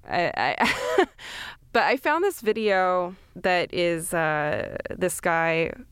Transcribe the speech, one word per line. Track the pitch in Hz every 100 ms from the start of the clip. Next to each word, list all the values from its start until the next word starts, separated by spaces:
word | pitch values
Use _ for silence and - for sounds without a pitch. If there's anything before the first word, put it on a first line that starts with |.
| -
I, | - 170 -
I, | 127 - 226 - - 415 359 - - -
<laughs> | - - -
but | -
I | 156 254
found | 320 311
this | 392 -
video | 214 214 214 190 185 180 180 185 - -
that | 185 180 160
is, | - 175 165 170 175
uh, | 156 151 147 104 - - -
this | - 180 -
guy | 180 165 165 165 165 - -